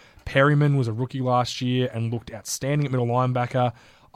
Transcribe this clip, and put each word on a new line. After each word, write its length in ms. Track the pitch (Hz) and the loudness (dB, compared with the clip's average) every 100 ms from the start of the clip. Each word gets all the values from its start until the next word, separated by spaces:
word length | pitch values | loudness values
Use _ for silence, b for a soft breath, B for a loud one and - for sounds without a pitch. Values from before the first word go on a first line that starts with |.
| b b - | b b -2
Perryman 520 | 139 143 147 147 139 | 4 4 4 4 2
was 100 | 117 | 0
a 60 | |
rookie 260 | 110 127 135 | -2 -6 -4
last 400 | 127 123 120 - | 0 0 0 -2
year 280 | 127 127 127 | -2 0 0
and 180 | 113 117 | -2 -4
looked 200 | 117 - | -6 -8
outstanding 540 | 113 - - 135 147 143 | -14 -10 -6 -2 0 0
at 60 | |
middle 140 | 127 117 | 0 0
linebacker. 640 | 120 127 123 123 131 123 b b b b | 0 0 0 -2 0 0 b b b b